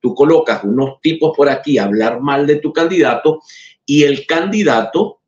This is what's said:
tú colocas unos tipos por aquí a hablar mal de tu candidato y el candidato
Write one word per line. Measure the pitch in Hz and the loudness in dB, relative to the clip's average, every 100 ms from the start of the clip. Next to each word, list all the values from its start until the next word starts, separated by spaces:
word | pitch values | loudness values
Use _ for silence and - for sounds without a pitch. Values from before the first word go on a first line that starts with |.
tú | 123 | -4
colocas | 123 143 160 160 101 | 2 4 4 2 -2
unos | 101 120 135 - | -2 -2 -2 -2
tipos | 160 160 156 - | -4 0 -2 2
por | 143 | 0
aquí | 135 - 131 | 0 0 0
a | |
hablar | 101 104 110 120 | 0 0 -2 -2
mal | 139 139 147 | -4 -2 0
de | 147 | 0
tu | 151 | 0
candidato | - 165 185 139 117 156 156 _ - - _ | -2 -2 2 0 2 0 -2 _ -20 -20 _
y | - 147 | -4 0
el | 143 135 | 2 0
candidato | - 165 190 214 175 117 113 170 208 - | -4 -4 -2 0 0 0 -2 -2 -4 -6